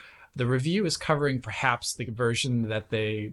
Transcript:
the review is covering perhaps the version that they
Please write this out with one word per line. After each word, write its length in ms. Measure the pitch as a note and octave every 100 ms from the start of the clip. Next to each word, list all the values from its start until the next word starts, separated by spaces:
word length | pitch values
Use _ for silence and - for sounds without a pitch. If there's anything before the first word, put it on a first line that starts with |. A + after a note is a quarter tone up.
| - - - -
the 100 | B2
review 400 | B2+ C#3 F#3 F#3
is 100 | -
covering 440 | - D3+ C#3+ C3
perhaps 540 | A#2+ - C3 A#2+ -
the 100 | -
version 640 | A2+ A2 A#2+ A#2 C#3 A#2+ A2
that 220 | A2 -
they 420 | A2 G#2+ G#2+ G#2